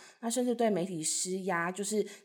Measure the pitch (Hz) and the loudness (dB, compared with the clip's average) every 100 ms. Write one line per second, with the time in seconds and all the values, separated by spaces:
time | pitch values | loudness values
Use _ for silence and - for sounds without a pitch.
0 | - - 233 233 247 240 233 190 185 170 | -18 -10 -4 0 2 4 4 4 0 -2
1 | 156 - 185 190 190 175 170 185 202 214 | -2 -2 -2 -2 0 0 0 -2 -2 0
2 | 202 - | 0 -4